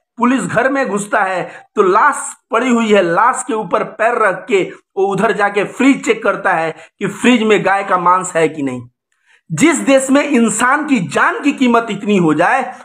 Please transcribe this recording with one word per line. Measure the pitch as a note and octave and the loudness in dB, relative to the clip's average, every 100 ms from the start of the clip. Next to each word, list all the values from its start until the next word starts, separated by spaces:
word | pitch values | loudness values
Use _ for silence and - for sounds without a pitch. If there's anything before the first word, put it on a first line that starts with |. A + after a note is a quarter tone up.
| _ - | _ -2
पुलिस | A#3 C4 | 0 0
घर | F3 G3 C4 | 0 -2 0
में | C#4 G3+ | -2 -2
घुसता | G3+ - A3 | -4 -2 -2
है | F#3+ F3+ E3 - - G#3+ | -2 -4 -8 -14 -10 0
तो | |
लाश | F#3+ G#3 C#4+ - - - - | 2 4 2 0 -10 -16 -4
पड़ी | A3+ B3+ | -2 2
हुई | A#3 A3 | 0 4
है, | G3+ | 2
लाश | F3 F3+ A#3 - - | 2 2 0 -2 -4
के | |
ऊपर | A3 F3 - | -6 -2 -4
पैर | - - A3 A#3+ | -4 -2 -2 2
रख | G#3 F3+ - | 0 -2 -2
के | F#3+ D#3+ - _ G3 | -2 -2 -8 _ -4
वो | |
उधर | G3 F#3 A3+ | -2 0 -2
जाके | G3 G3+ G3+ | 0 -2 -2
fridge | F3 - C4+ B3+ - | -4 0 2 2 0
check | G#3+ | -2
करता | G3+ F3+ G3+ | -2 -2 -2
है | E3+ D#3+ - - - | -2 -2 -8 -18 -8
कि | G3+ | -8
fridge | G3+ A#3 B3 | 0 2 2
में | A3 G3 F#3 | 4 2 2
गाय | G3 | 0
का | G3 F3+ | 0 0
मांस | F3 F#3 F3 E3 | 2 2 0 0
है | D#3 | 0
कि | D3+ | -2
नहीं। | C3+ B2 A#2+ _ _ _ _ _ - | -6 -8 -14 _ _ _ _ _ -8
जिस | D3+ D#4 B3+ | 0 2 2
देश | G3+ C4+ C4 | 2 2 4
में | C#4 D#4 | 0 2
इंसान | B3 A3+ - B3 D4 D4 | 2 0 0 0 0 0
की | B3 | -2
जान | D3 G#3+ C#4+ G4+ | 0 0 0 0
की | C#4+ | -2
कीमत | - B3 A#3 A3 | 0 2 2 0
इतनी | G3+ G3+ G3+ | -6 0 2
हो | D#3+ | 2
जाए, | D3+ F#3 C4 B3+ - | 2 2 0 -4 -10